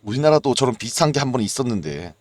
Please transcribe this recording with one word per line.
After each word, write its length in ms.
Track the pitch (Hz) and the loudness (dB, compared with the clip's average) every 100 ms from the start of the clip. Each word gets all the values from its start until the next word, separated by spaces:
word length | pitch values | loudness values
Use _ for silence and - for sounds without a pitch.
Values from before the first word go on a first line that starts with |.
우리나라도 500 | 104 120 151 151 139 | -6 0 4 4 4
저런 220 | 123 131 113 | 2 0 0
비슷한 360 | 113 - 156 | -8 0 0
게 80 | 143 | 2
한 120 | 139 | -2
번 100 | 123 | -2
있었는데. 720 | 104 - 123 107 76 73 87 76 | -4 -4 -4 -4 -4 -8 -10 -14